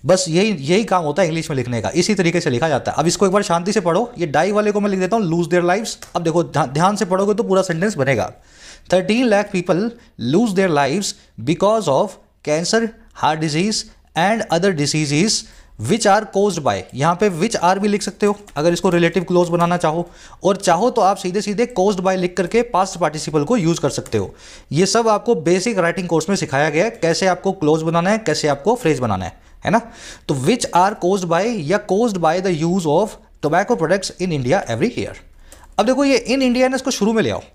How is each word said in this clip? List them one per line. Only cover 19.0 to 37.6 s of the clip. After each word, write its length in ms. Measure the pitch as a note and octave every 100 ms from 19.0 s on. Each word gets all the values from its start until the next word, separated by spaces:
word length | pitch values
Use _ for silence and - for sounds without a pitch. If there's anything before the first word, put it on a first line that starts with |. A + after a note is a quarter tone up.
| E3+ F3+
क्लोज 240 | F3 F3 E3+
बनाना 280 | E3+ E3+ F3
चाहो, 340 | E3+ D#3+ F3 - - -
और 120 | F3 G3
चाहो 340 | F#3+ E3 A#3+
तो 100 | A#3
आप 160 | F#3+ G3
सीधे 240 | F#3 F#3+
सीधे 340 | G#3 G3+ A#3 G#3+
caused 240 | F#3+ F#3
by 120 | F#3 F#3+
लिख 200 | F3+ F3+
करके 260 | F3 A#3
पास्ट 360 | A#3+ F3 F#3+ E3+
पार्टिसिपल 460 | E3 D3+ D#3+ D3+
को 120 | C#3+ A#3+
यूज़ 240 | D#3+ E3
कर 100 | C#3+
सकते 280 | - - A2
हो। 160 | F#2 - - - -
ये 140 | C#3 F#3+
सब 220 | A3+ A3+
आपको 260 | G#3 A3+
बेसिक 440 | A3+ D3+ F#3 G#3 G3+
राइटिंग 300 | E3+ E3+ F3+
कोर्स 200 | E3 D#3
में 80 | G3
सिखाया 340 | D3+ C3+ D#3
गया 140 | D3+
है, 60 | A3
कैसे 360 | - E3 E3 F#3+
आपको 260 | F3+ G3
क्लोज 300 | F#3+ D3+ D#3+
बनाना 280 | D#3+ E3+ F3
है, 80 | A3
कैसे 300 | F#3 D3+ D3+
आपको 260 | C#3 G3+
फ्रेज 240 | A#3+ D#3+ C3+
बनाना 260 | A#2+ F#2
है, 160 | F2 - - -
है 60 | -
ना? 80 | A3 A#3 - - - -
तो 60 |
which 320 | C#3+ C3+ B3 - E3+
are 180 | F#3+ G#3+
caused 220 | F3 G3 F3
by 140 | E3+ A3
या 340 | A3+ D3 G3+ -
caused 260 | F#3+ A#3+ F#3+
by 240 | D#3+ F3
the 200 | F#3+ D#3+
use 220 | E3 F#3+ E3
of 220 | D#3 G#3 - - - D3
tobacco 300 | E3+ G3+ A#3+
products 340 | D#3 G3 F#3+ -
in 60 | F3+
India 380 | D3+ B2 F3 -
every 200 | A2+ G#3+
year। 260 | - - - - - - - - -
अब 80 | A3
देखो 180 | B3+
ये 200 | C#4 C4 -
in 100 | C4+
India 300 | B3+ A#3+ B3+
ने 60 |
इसको 160 | C4 C4
शुरू 220 | - G#3
में 100 | A3+
ले 80 | C3+
आओ 120 | F2+ - _